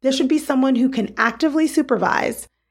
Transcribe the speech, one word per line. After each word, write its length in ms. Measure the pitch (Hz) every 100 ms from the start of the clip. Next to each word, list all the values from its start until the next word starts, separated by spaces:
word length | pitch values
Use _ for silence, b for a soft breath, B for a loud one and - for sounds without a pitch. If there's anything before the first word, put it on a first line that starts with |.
There 100 | 262
should 160 | 269 262
be 100 | 302
someone 380 | - 269 269 240
who 120 | 262
can 240 | 247 202 -
actively 500 | 233 233 320 302 311
supervise 800 | 311 294 226 185 - - 226 - _ _